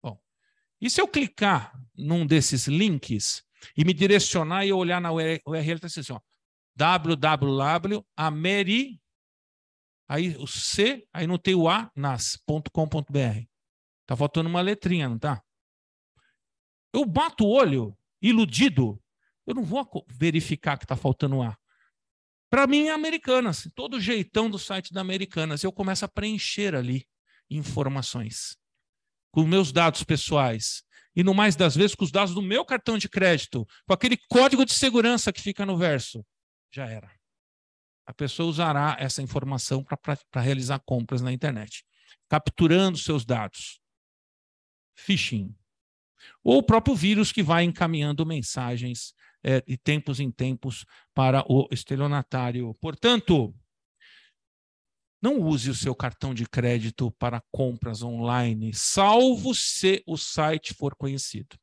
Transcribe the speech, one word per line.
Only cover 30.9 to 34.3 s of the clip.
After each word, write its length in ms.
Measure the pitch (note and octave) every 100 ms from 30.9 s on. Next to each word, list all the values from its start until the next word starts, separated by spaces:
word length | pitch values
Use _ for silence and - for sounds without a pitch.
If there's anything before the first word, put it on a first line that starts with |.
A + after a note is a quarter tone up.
| _ _ -
E 80 |
no 80 | F3+
mais 240 | G3 G#3+ D3+
das 180 | F3+
vezes, 200 | C#3 G3+
com 100 | -
os 60 | F3
dados 240 | E3 G3
do 80 | F3
meu 200 | F#3+ A3
cartão 360 | - B3+ - A3+
de 100 | G#3
crédito, 580 | G3+ F#3 D#3+ - B2+ A2 - -
com 80 |
aquele 240 | F#3+ B3+ A#3+
código 380 | _